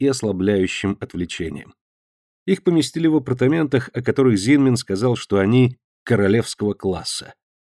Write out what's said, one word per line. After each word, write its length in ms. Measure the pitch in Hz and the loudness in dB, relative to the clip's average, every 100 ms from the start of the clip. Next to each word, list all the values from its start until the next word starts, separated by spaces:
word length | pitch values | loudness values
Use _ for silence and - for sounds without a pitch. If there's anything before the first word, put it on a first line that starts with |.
и 60 | 139 | -2
ослабляющим 920 | 131 107 92 98 101 95 - 98 95 | 0 -2 -2 0 2 0 -2 -4 -4
отвлечением. 720 | 98 92 87 - 82 73 69 _ _ _ _ _ _ _ - | -8 -8 -8 -8 -10 -10 -16 _ _ _ _ _ _ _ -4
Их 180 | 190 | -2
поместили 420 | - 165 131 160 160 | 2 0 0 0 0
в 100 | 156 | 0
апартаментах, 720 | 131 127 127 160 151 131 - | 0 0 0 0 0 -2 -2
о 100 | - | -6
которых 360 | 123 110 131 104 | -2 2 2 2
Зинмин 380 | 107 143 135 120 | 4 4 4 0
сказал, 380 | - 95 127 113 | -2 -2 -2 -2
что 220 | - 98 | -2 0
они 400 | 98 123 127 127 _ _ | 4 4 4 0 _ _
королевского 720 | - 113 98 113 110 - 104 | -2 2 2 2 0 -4 -4
класса. 600 | 98 98 87 - - - - _ _ | -4 -4 -6 -6 -10 -12 -20 _ _